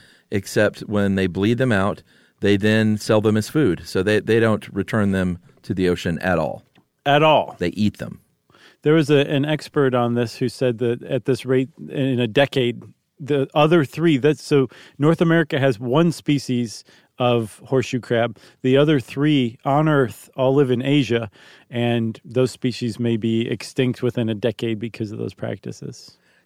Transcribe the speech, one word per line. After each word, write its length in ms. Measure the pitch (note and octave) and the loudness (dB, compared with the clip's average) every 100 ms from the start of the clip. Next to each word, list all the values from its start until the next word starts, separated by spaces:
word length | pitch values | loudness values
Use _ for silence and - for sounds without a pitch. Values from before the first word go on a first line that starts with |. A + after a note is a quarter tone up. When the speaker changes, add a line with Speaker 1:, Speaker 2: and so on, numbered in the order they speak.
| - _ _ | -20 _ _
Speaker 1:
except 500 | G#2 - A#2 G#2 - | -6 -2 0 0 0
when 360 | - G#2 G2+ G2 | -4 -2 0 0
they 100 | F#2+ | 0
bleed 320 | F2 G#2 A#2+ | 0 0 0
them 140 | C3 | 0
out, 300 | G2+ G2 D#2+ - _ _ _ | 0 0 -4 -12 _ _ _
they 160 | G2+ G2+ | 0 2
then 400 | G#2+ A2 G#2+ G#2+ | 2 2 2 0
sell 240 | - A2 | 0 2
them 160 | A2 G#2+ | 2 0
as 140 | G#2+ | 0
food. 320 | D#3 B2 E2 | 0 0 0
So 180 | E2 F#2+ | -4 -2
they, 180 | F#2 G#2+ | 0 0
they 200 | - A2+ | 2 2
don't 260 | A2+ G#2+ - | 2 0 -4
return 400 | G2 F#2 A2+ G2+ | -6 -4 -2 0
them 260 | F#2+ F2+ F2 - _ | 0 -2 -4 -10 _
to 120 | - | -8
the 140 | F#2+ F2+ | -2 0
ocean 280 | E2+ F2+ E2 | 0 -2 -4
at 180 | F#2 E2+ | 0 0
all. 240 | D2 - - _ _ _ | 0 -6 -16 _ _ _
Speaker 2:
At 180 | C#3+ C#3+ | 2 4
all. 340 | D#3 C#3 D#2 - | 4 4 0 -4
Speaker 1:
They 100 | F2 | -4
eat 280 | - G#2 - | -2 -2 -2
them. 220 | B1 - _ _ _ _ - _ | -10 -14 _ _ _ _ -20 _
Speaker 2:
There 120 | D3 | 2
was 160 | D#3+ D3 | 2 4
a, 180 | C#3+ C#3 | 2 2
an 160 | C#3+ | 0
expert 480 | D3+ D#3 - D3+ C3+ | -2 -4 -4 -2 0
on 220 | B2 A#2+ | 2 0
this 220 | A#2+ A#2 - | 0 -4 -4
who 120 | B2 | -6
said 300 | - B2+ A2+ | -2 -2 -2
that 240 | A#2+ B2 | -2 -4
at 220 | - C3+ | -6 -4
this 200 | - B2 | -2 -2
rate, 240 | B2 C3 C3+ - D3+ | 0 -2 -2 -8 -10
in 300 | D3+ C3+ B2 | -4 -2 0
a 80 | A#2+ | 0
decade, 540 | A#2+ C#3 C3+ B2 A#2 G#2+ - _ - | 2 2 2 -2 -4 -12 -20 _ -12
the 280 | C#3 C#3+ C3+ | -2 -2 0
other 320 | D3+ D3+ F3 | 2 4 4
three, 320 | C3+ - E3+ C#3 | 2 0 0 2
that's, 260 | D3 C#3+ | 2 0
so 260 | - D3 C3 - - - | 0 0 0 -4 -20 -2
North 220 | D3 E3 | 0 2
America 380 | E3+ E3 D#3 D3 | 2 2 2 0
has 220 | C3+ G#2+ | 0 0
one 320 | B2 C#3 E3+ | 0 2 2
species 720 | - - C#3+ - B2 A#2 - - _ _ - | 0 -2 -2 -2 -4 -4 -8 -20 _ _ -2
of 420 | B2 A#2+ A2 - - | 0 2 -2 -10 -4
horseshoe 320 | C3+ A2+ B2+ | -2 -2 -6
crab. 400 | - A#2 A#2 G#2 - _ | -2 -2 -2 -4 -20 _
The 140 | C3 C3+ | 2 4
other 240 | D3+ D3 | 4 2
three 580 | - C#3 D3+ C#3+ A#2 A#2 | -2 -2 0 2 0 -4
on 240 | C#3+ C#3+ D#3 | 0 2 2
Earth 420 | C#3+ A#2 - - - | 2 0 -4 -14 -2
all 180 | C3 | 2
live 160 | C3+ C3 | 2 2
in 120 | A#2+ | 0
Asia, 460 | C3+ D3 A#2 A#2 A2+ - - - _ | 0 0 2 -2 -4 -12 -20 -20 _
and 500 | A#2+ A#2+ A#2 A2+ A2 | -4 0 0 -2 -6
those 280 | - B2 B2+ | -6 0 0
species 480 | - B2+ - A#2+ G2+ | -2 -6 -4 -6 -2
may 160 | A#2 A#2 | -2 0
be 340 | A2+ A2+ A#2 | 0 -2 -2
extinct 520 | A2+ - - B2+ A2+ | -6 -6 -2 -2 0
within 260 | B2 B2 A2 | -4 -2 -2
a 60 | |
decade 440 | G#2+ A#2 - A#2 A2 | -2 -4 -2 -4 -4
because 320 | A#2 - A2 | -8 -8 -10
of 80 | A2+ | -8
those 160 | A2+ | -10
practices. 800 | - A2 A2 A#2+ - - - - _ _ _ | -8 -10 -10 -12 -14 -14 -16 -20 _ _ _